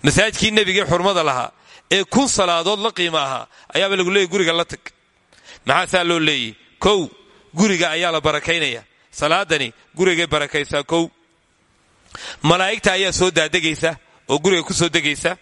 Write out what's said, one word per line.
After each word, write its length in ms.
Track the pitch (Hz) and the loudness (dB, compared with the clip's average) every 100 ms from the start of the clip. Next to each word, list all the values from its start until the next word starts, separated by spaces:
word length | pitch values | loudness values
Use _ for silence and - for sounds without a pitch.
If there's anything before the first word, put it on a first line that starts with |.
Masaajidkii 480 | 147 143 214 202 214 | 2 2 0 0 0
Nebiga 320 | 214 202 190 | 2 2 0
ee 40 | 185 | 0
xurmada 320 | 170 185 185 | 0 2 2
lahaa, 280 | 151 127 120 _ _ - _ | 0 0 -4 _ _ -20 _
ee 140 | 190 | -2
kun 240 | 190 226 269 | 2 0 2
salaadood 500 | - 185 170 165 208 | 2 2 2 0 -2
la 100 | 220 | -2
qiimo 260 | - 175 160 | -2 -2 -2
ahaa, 280 | 139 131 117 - - | -2 -6 -10 -20 -6
ayaaba 220 | 151 196 196 | -2 0 0
lagu 140 | 180 | 0
leeyahay 180 | 196 185 | 2 0
guriga 240 | 190 170 | 0 0
la 120 | 165 | 0
tag. 160 | 170 147 - _ _ _ _ - - - - | -2 -8 -16 _ _ _ _ -20 -20 -16 0
Maxaa 200 | 143 180 | 0 2
saa 180 | 185 | 0
loo 140 | 175 170 | 2 2
leeyahay? 360 | 156 143 113 107 _ _ | 0 0 -4 -10 _ _
Kow, 300 | 185 208 147 - _ - _ | 0 0 -2 -10 _ -20 _
guriga 360 | 156 214 185 170 | 0 2 2 0
ayaa 220 | 160 175 | 0 0
la 80 | 160 | 0
barakaynaya. 640 | 151 147 151 170 147 113 - _ _ | 0 -2 0 0 0 -4 -12 _ _
Salaadani 600 | - 147 170 190 156 123 - _ | -4 0 2 2 -2 -2 -8 _
gurigay 320 | 147 185 165 170 | 0 2 2 0
barakaysaa. 560 | 151 147 151 143 147 | 0 -2 -4 -2 -4
Kow, 260 | 143 165 170 _ _ _ _ _ _ _ _ _ _ - - - | -2 -2 -2 _ _ _ _ _ _ _ _ _ _ -18 -16 -4
malaa'igta 500 | 151 175 185 220 202 | 0 2 2 0 0
ayaa 200 | 185 190 | 0 0
soo 180 | - 185 | 2 0
daadegaysa 680 | 165 156 175 160 156 165 151 _ _ _ | 2 0 0 -2 -2 -2 -4 _ _ _
oo 100 | 143 | 0
guriga 240 | 165 185 | 2 0
ku 100 | 156 | -2
soo 140 | - 170 | -2 0
degaysa. 480 | 165 147 143 165 180 | 0 -2 -2 -4 -6